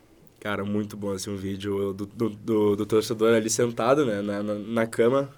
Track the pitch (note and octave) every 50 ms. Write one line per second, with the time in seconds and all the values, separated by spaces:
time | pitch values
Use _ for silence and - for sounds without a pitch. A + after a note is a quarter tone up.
0 | _ _ _ _ _ _ _ - - G#2 G2+ G2 G2 G2+ G#2 G#2 G#2+ G#2 G#2 G#2
1 | G2+ G2+ G2 F#2+ - G#2 G2+ G2 F#2+ G2 G2 F#2+ G2 G#2 G2 G2 G2+ G2 F#2+ G2
2 | G2+ G2+ - G#2+ A#2 A2 G#2 G#2 G#2 A2+ A2+ G#2+ G#2+ G#2 G#2 G2 G#2+ G#2 A2+ G#2+
3 | G#2+ - A#2+ G#2 A2 A2+ A#2 A2+ A2 A2 - - B2 A#2+ A#2 - A2+ A#2+ C#3 D3+
4 | D3 A#2 G#2 G2+ G#2 G#2 G2+ G2+ G#2 G#2+ G#2 G#2 G2+ A2 A#2 A#2 A2+ A2+ - -
5 | A2+ A#2+ C3+ C#3 C#3 C3+ -